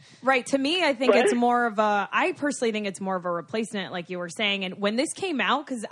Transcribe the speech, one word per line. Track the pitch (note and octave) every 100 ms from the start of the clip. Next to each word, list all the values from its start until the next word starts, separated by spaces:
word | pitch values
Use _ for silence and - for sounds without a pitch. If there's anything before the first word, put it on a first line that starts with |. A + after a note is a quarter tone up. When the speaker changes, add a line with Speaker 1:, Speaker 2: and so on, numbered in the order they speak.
| - -
Speaker 1:
Right, | B3 C4 -
to | C#4
me, | C#4 F#4
I | D#4
think | A#3 B3+
Speaker 2:
What? | -
Speaker 1:
it's | G4+
more | A#3+ A#3+ A#3+ A#3
of | G#3
a, | G#3+ G3+ F#3+
I | A3 D#4+
personally | D#4 C#4+ - A#3
think | G#3+ G3+
it's | F#3
more | F#3+ F#3
of | F3+
a |
replacement, | E3+ D#3 A3 A3+ G3+ D#3
like | F3+ E3+
you | F3+
were | F3
saying. | - G#3 G3+
And | F#3 G3
when | G3+ A3+
this | E4
came | - F#4+ C4+
out, | F#3+ B3+ D4
'cause | B3 G3+